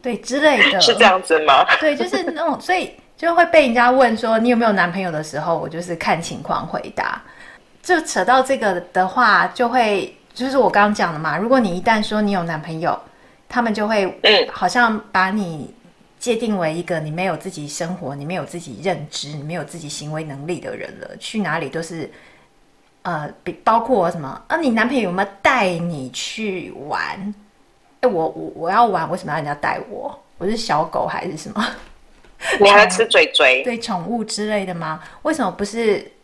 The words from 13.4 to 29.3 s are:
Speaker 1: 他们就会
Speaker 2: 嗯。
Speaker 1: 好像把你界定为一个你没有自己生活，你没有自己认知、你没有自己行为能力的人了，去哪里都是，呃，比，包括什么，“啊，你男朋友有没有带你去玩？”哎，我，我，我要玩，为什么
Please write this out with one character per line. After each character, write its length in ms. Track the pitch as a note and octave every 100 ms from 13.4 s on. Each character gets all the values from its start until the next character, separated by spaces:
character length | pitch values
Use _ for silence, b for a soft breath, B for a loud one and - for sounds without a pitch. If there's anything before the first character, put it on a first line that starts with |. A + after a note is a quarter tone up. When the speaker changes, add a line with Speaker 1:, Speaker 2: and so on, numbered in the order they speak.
| _
Speaker 1:
他 140 | B3+
们 100 | A#3
就 140 | G#3+ G#3+
会 200 | G#3+ F#3 -
Speaker 2:
嗯。 260 | - G3+ E3
Speaker 1:
好 140 | - -
像 340 | B3+ A#3 G#3+ -
把 180 | F#3+ F#3
你 420 | G#3+ F3+ D#3 - - _ _ _ _
界 160 | B3
定 240 | A3+ A#3 G3+
为 160 | D#3+
一 80 | D#3+
个 160 | E3+ E3
你 140 | D#3
没 140 | D#3+ F#3+
有 100 | D#3+
自 120 | F#3+
己 200 | D#3 D3
生 280 | - E3+ F3+
活， 160 | C#3+
你 120 | C#3
没 100 | C#3+
有 100 | F#3
自 140 | C#3 E3+
己 220 | D#3+ G2+
认 240 | F3 E3 D3+
知、 200 | - C#3+
你 140 | D3+
没 100 | D3
有 80 | E3+
自 160 | C#3 E3+
己 100 | D3
行 240 | - D3+
为 120 | D#3
能 240 | D#3+ C#3 D3+
力 100 | E3+
的 180 | - -
人 160 | - -
了， 160 | - -
去 220 | - A3
哪 180 | F3 D#3+
里 100 | C#3+
都 140 | D#3+
是， 260 | E3 E3 C#3 b b b b _ _ _ _ _
呃， 260 | F3+ D#3+ C#3+ -
比， 80 | - E3+
包 160 | - A3+
括 280 | A#3 A#3+ F3
什 80 | F3
么 200 | C3+ - _
，“啊， 100 | D#4+
你 140 | D4+
男 160 | A3+ A#3+
朋 100 | C4+
友 60 |
有 80 | G3
没 100 | F3+
有 80 | G#3 -
带 280 | D4+ C4 F#3+
你 380 | E3+ F3 D3+ B2+
去 640 | - - - G#3+ F#3 F#2+ - D3
玩？” 140 | G2 D2+ - G3+ G#3 _ _ _ _ _ _
哎， 80 | B3+
我， 200 | F3+ D#3+
我， 240 | D#3+ D#3+
我 160 | - E3
要 140 | G#3
玩， 260 | A#3+ F3+ D#3+
为 80 | F#3
什 80 |
么 60 | D3+